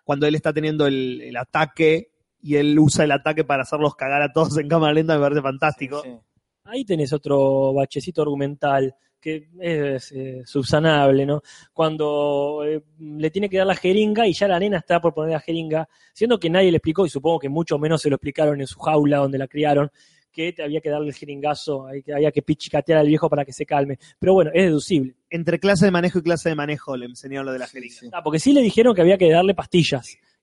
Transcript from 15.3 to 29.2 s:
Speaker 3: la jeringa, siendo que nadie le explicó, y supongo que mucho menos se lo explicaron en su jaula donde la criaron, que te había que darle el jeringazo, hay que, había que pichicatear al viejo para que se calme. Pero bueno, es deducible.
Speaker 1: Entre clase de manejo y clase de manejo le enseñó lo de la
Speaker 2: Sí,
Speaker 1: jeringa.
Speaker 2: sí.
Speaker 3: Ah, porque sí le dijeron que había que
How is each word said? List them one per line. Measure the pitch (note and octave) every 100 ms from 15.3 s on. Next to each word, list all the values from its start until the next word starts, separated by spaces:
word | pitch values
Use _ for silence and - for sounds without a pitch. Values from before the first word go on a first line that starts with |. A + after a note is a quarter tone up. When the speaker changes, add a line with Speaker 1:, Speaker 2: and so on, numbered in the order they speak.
Speaker 3:
la | D#3
jeringa, | - E3 D#3+ D#3 D#3 _ _
siendo | - A3+ G#3+
que | E3
nadie | F3+ F#3+
le | D#3+
explicó, | D#3+ D#3+ F3+
y |
supongo | C3+ D3+ E3
que | C#3
mucho | D3+ E3 D3
menos | D3+ D#3+
se | D3
lo | C3+
explicaron | D3 D3 D3+ C#3+
en | C3+
su | -
jaula | D#3 D3+ C#3+ C#3+
donde | C#3 C3+
la | C3+
criaron, | D3 D3+ C#3+ D3 - _ _ _
que | - E3+
te | E3+
había | D3 D#3
que | D#3
darle | D3 D3
el |
jeringazo, | C3 C#3+ C#3 D3+ C#3+ - C3+ C3
hay | C#3
que, | C#3+
había | C#3+ D3+
que | C#3+
pichicatear | - D3+ - D3+ - D#3
al | D3
viejo | D#3 D#3+
para | D3
que | C3+
se | -
calme. | D3+ C#3+ C#3 C3 - _
Pero | F3
bueno, | F#3+ D3+
es | E3+
deducible. | F#3 D3+ - D#3+ C3 - _
Speaker 1:
Entre | E3+ E3 E3+
clase | G3 F#3+
de | G3+
manejo | F3 F3 F3+
y |
clase | D#3+ E3 E3
de | D3+
manejo | D3 D3 - B2+
le | B2
enseñó | B2 C3+ C#3
lo | C3+
de | C3
la | A#2+
Speaker 2:
Sí, |
Speaker 1:
jeringa. | C3 A#2+ -
Speaker 2:
sí. | -
Speaker 3:
Ah, | F3
porque | D#3 D#3+
sí | C4+
le | C#4+
dijeron | A3 G#3+ A#3+
que | F#3
había | F3
que | F#3+